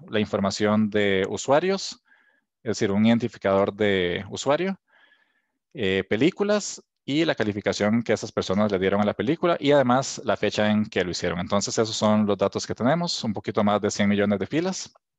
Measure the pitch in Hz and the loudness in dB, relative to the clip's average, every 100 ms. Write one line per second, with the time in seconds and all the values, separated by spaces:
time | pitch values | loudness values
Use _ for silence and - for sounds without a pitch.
0 | - 110 104 104 98 98 104 107 107 104 | -6 -4 -2 0 -2 0 2 2 2 2
1 | 101 95 98 104 - 143 180 196 - - | 2 2 0 -4 0 2 2 -4 -6 -14
2 | _ _ _ _ _ _ 117 98 104 101 | _ _ _ _ _ _ -6 -2 0 2
3 | 113 117 117 - 98 98 101 101 104 95 | 4 2 0 -4 0 2 2 0 0 2
4 | 87 90 101 101 135 151 185 190 _ _ | 0 -4 -8 -6 -2 0 -2 -6 _ _
5 | _ _ _ _ _ _ _ - 95 95 | _ _ _ _ _ _ _ -4 0 0
6 | 92 107 151 - 208 208 - - _ _ | 0 2 2 0 0 -2 -4 -14 _ _
7 | - 151 160 135 107 101 98 95 104 117 | -4 -2 0 0 -2 -2 -2 0 0 0
8 | 117 107 107 - - 95 107 95 95 101 | 0 -2 -2 -4 -2 0 2 2 2 2
9 | 104 98 104 165 175 170 143 143 123 127 | 0 0 -2 0 0 0 4 4 4 2
10 | 135 - 113 95 104 - 107 107 107 101 | 0 -6 -2 0 0 2 2 2 0 -2
11 | 87 82 90 87 85 101 107 120 110 110 | -2 -2 -4 -4 -2 -2 -2 -2 -2 0
12 | 107 107 104 98 98 104 - - 117 165 | 2 2 2 2 0 -2 -8 -2 0 0
13 | 175 - 117 101 113 110 104 104 104 - | -2 -4 -6 -6 -4 0 2 2 0 0
14 | 101 101 104 98 92 147 185 185 - _ | 0 2 2 0 -2 -2 -2 -4 -10 _
15 | _ | _